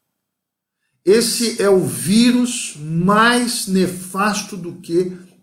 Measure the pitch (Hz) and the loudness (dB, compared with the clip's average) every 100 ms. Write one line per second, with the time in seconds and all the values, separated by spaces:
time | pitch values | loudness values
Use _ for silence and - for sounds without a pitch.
0 | _ _ _ _ _ _ _ _ _ _ | _ _ _ _ _ _ _ _ _ _
1 | 170 226 226 - 226 - 196 190 135 - | 2 2 2 -2 -4 0 2 2 0 -4
2 | 180 220 240 247 240 - - 147 156 170 | 0 4 4 4 0 -4 -10 -12 -6 0
3 | 185 214 233 247 233 - 190 190 175 - | 2 4 4 2 -2 -6 -2 0 0 -4
4 | - 190 208 190 - 185 170 - - 175 | -10 -4 -2 -4 -8 -12 -14 -14 -4 -2
5 | 180 - - _ | -2 -6 -20 _